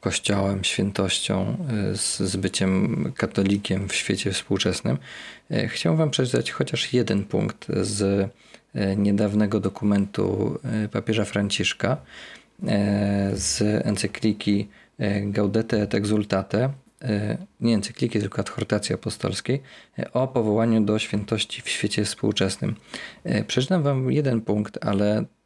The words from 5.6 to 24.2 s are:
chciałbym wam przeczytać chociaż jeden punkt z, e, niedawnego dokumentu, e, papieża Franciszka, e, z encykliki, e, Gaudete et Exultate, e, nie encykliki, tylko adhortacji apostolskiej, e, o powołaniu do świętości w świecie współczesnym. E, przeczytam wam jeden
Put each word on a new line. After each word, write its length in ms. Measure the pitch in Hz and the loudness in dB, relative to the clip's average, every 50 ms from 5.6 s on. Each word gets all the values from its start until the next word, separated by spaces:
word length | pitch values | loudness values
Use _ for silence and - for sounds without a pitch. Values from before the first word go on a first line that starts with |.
| 104 - | -2 -2
chciałbym 300 | - - - 165 165 160 | -2 -2 0 2 2 4
wam 120 | 160 147 | 2 2
przeczytać 400 | 139 - 131 120 123 120 120 - | 2 0 0 2 2 0 0 -2
chociaż 420 | - - - - - - - - | -2 -4 -4 -2 -2 -4 -2 0
jeden 320 | - 123 120 - 107 101 98 | 2 2 2 2 0 -2 -2
punkt 420 | - - 101 104 107 - - - - 107 98 | -2 -2 -2 -2 -2 -4 -8 -8 -4 -2 -2
z, 480 | 98 101 101 101 101 95 98 98 98 - - _ - - - - _ _ - | -2 -2 -2 0 0 2 2 2 0 -2 -4 _ -20 -20 -20 -20 _ _ -4
e, 220 | - 101 98 98 | -2 0 0 2
niedawnego 640 | 104 101 101 101 98 107 101 101 107 107 101 113 104 | 2 2 4 4 4 2 2 2 2 2 2 2 0
dokumentu, 1000 | 104 98 - - 107 104 104 101 98 98 - 101 98 95 95 101 104 - - - - | 0 -2 -4 -2 0 2 2 2 0 0 0 -2 0 0 0 0 0 -2 -4 -6 -6
e, 240 | 127 113 107 107 101 | -4 -2 -2 -2 -2
papieża 360 | - 110 - - 107 110 101 | -2 -2 0 0 0 0 0
Franciszka, 720 | - - 101 101 98 - - - - - - - 98 127 - - - - - - - - - - _ _ - - | 0 0 0 0 0 0 -2 -2 -2 -2 0 0 0 0 0 -4 -10 -20 -20 -18 -18 -20 -20 -20 _ _ -8 -2
e, 640 | - 107 101 101 101 101 101 104 101 101 101 98 98 98 | 0 2 2 2 2 2 2 2 2 2 2 0 0 0
z 280 | 98 98 - - - 104 104 107 - - | -2 -2 -2 0 0 2 2 2 2 2
encykliki, 840 | 110 104 - - 101 - - - 110 101 - - 104 101 101 98 - - - - _ _ - | 0 0 0 -2 -4 -2 0 0 0 0 2 2 2 2 2 0 -4 -10 -20 -20 _ _ -4
e, 220 | 104 101 101 101 | -2 0 0 0
Gaudete 640 | 101 101 101 104 101 101 104 110 110 - 117 107 | 0 0 0 0 2 2 2 0 0 2 0 0
et 120 | 104 104 - | 0 2 0
Exultate, 760 | 104 104 104 107 104 101 - 98 95 98 - - 107 127 139 139 - - _ _ - | 0 0 2 2 0 0 2 0 -2 0 0 0 0 2 0 -2 -6 -12 _ _ -8
e, 360 | - 123 104 101 107 107 117 - 190 - _ - | -2 -2 0 0 0 -2 -2 -4 -6 -12 _ -2
nie 140 | 117 117 113 | 2 2 2
encykliki, 460 | 104 - - - - 131 117 - 110 | 2 0 -2 -4 -2 -2 0 2 0
tylko 200 | 104 101 - - | 0 -2 -2 -4
adhortacji 540 | 104 - - - 104 - 104 104 - - - | -4 -4 -2 -4 -2 0 0 0 0 0 -2
apostolskiej, 680 | - - 107 - - - 101 104 - - - 131 139 139 - - - - _ - - | -2 -4 -6 -6 -2 -2 -4 -2 -2 -2 -2 -2 -2 -2 -8 -20 -20 -20 _ -8 -8
e, 140 | - - | -6 -2
o 160 | - 123 131 127 | 0 -2 0 0
powołaniu 520 | - 123 110 107 104 110 113 117 113 110 | 0 0 2 4 4 4 4 4 4 4
do 180 | 107 104 107 110 | 4 4 2 0
świętości 640 | - - - 104 101 - 117 104 - - - - | 0 -2 -2 -2 -2 0 -2 -2 -2 -4 -8 -10
w 60 | - - | -6 -6
świecie 360 | - - - 101 - - 104 | -4 -2 -2 0 0 0 0
współczesnym. 680 | - - - - 107 104 - 98 95 - - - - - - - - - - - - - - - | 0 -2 -2 0 0 2 2 0 0 0 -2 -2 -4 -4 -6 -10 -14 -14 -14 -12 -14 -14 -10 -4
E, 200 | - 117 107 104 | -2 0 0 0
przeczytam 380 | - - 131 131 - 190 175 | 0 0 -2 0 2 2 2
wam 300 | 143 143 139 131 131 127 | 2 2 2 2 2 2
jeden 280 | 127 147 | 2 2